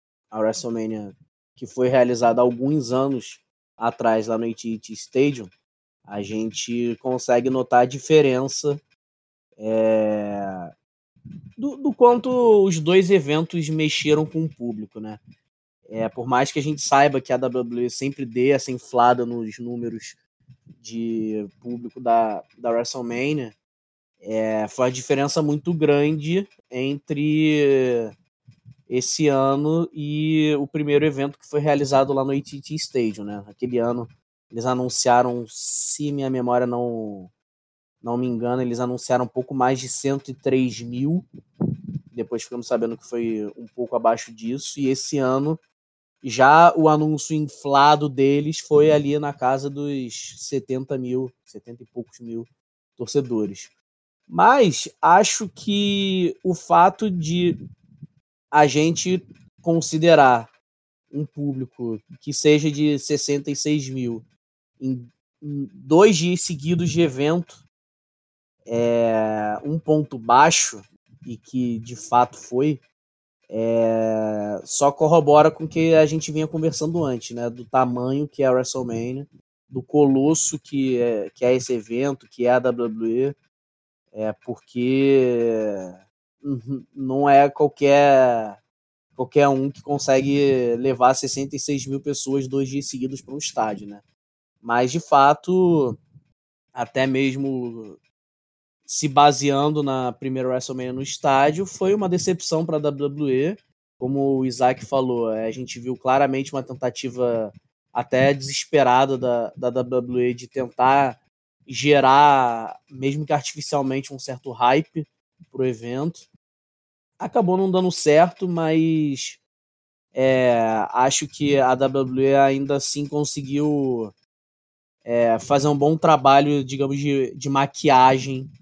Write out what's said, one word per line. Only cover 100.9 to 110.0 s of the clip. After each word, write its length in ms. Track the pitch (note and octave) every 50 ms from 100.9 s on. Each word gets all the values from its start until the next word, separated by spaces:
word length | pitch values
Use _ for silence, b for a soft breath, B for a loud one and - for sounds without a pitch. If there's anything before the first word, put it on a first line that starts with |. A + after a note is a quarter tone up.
| B2+
no 80 | C3
estádio, 640 | C#3 - - - - C#3+ C3+ C3+ C#3+ D3+ D3+ F3 G3
foi 280 | F#3 - - F#3+ F#3+ G3+
uma 140 | G#3 G3+ F#3
decepção 580 | F3+ F3 - F#3 F3+ E3 - - E3 D#3 E3+
pra 140 | E3 D#3+ D3+
W 300 | D3 D3 C#3+ C#3 D3 C#3+
W 200 | C#3+ D3 D3 C#3
E. 280 | B2+ C3 C#3+ F3 G#3+ - _ _ _ _ _ _ _ _
Como 400 | B2 B2+ C#3 C#3 C#3 C#3 C3+ C3
o 80 | C3
Isaac 400 | C3 A#2+ A#2+ B2+ A2+ G#2 - -
falou, 460 | - C#3 C3+ C3 B2+ B2 A#2+ A#2 A2
é, 140 | A2 A2 A2
a 60 | A2+
gente 260 | A2 C3 B2+ - - A#2+
viu 180 | A#2+ B2+ B2+ -
claramente 560 | - B2+ C3 C#3 C#3+ C3+ C3 C3+ C3+ C#3+ C#3+
uma 100 | C3+ B2+
tentativa 880 | - B2+ - B2+ B2 - - - B2+ A#2+ B2 B2 A#2+ A#2 A2+ A2 G2+ - - _ _ _ _ _ _ -
até 400 | A#2 A#2+ - C3 B2+ C3+ C#3 C#3+
desesperada 840 | C3+ C3 C#3 C#3 - - - D#3+ C#3+ C3 B2 B2 C3 C#3 C3+ C3+ B2
da, 360 | B2+ B2 A#2+ A#2+ A2+ - - -
da 120 | C3 B2
W 320 | A#2+ B2+ B2 B2 C3 B2+